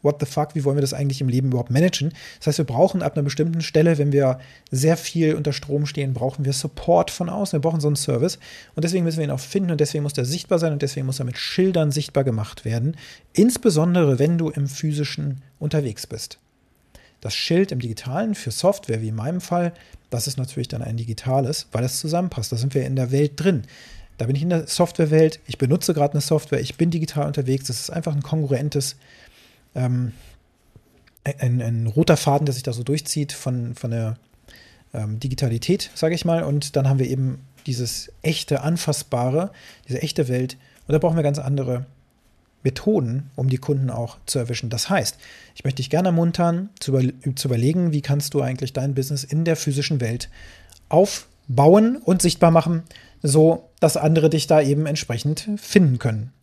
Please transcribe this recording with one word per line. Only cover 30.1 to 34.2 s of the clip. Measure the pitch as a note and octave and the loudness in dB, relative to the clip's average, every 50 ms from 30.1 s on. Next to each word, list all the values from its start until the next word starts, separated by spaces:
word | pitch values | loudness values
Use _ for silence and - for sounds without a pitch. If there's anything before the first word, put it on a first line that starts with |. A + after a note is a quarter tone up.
| - - - - - _ _ _ _ _ _ _ _ - _ _ _ _ _ _ _ _ _ | -6 -10 -20 -20 -20 _ _ _ _ _ _ _ _ -20 _ _ _ _ _ _ _ _ _
ein, | C#3+ C3+ - C3 B2 A#2+ B2 | -8 -6 -2 -2 0 0 0
ein | A#2 A#2 A#2 A#2 A#2 | 0 -2 -2 -2 -2
roter | A2+ G#2+ D3+ E3 - D#3+ | -2 0 0 4 4 4
Faden, | - - D3 C#3 D3 D3+ | 4 4 2 2 2 2
der | C#3+ C3 | 0 -2
sich | B2+ | -2
da | C3 C#3+ | -4 -6
so | A#2 A#2 A#2+ | -6 -6 -4
durchzieht | B2+ C#3+ D3+ D3 - - D3+ D3 C#3+ | -2 -4 -4 -4 -4 -4 -4 -4 -6
von, | - - - C3+ B2 B2 A#2+ A#2+ A#2+ | -6 -8 -6 -4 -4 -4 -4 -6 -8
von | - - A#2+ | -8 -6 -4
der, | A2+ A#2 A2+ A2 A#2 - | -4 -2 -2 -4 -6 -8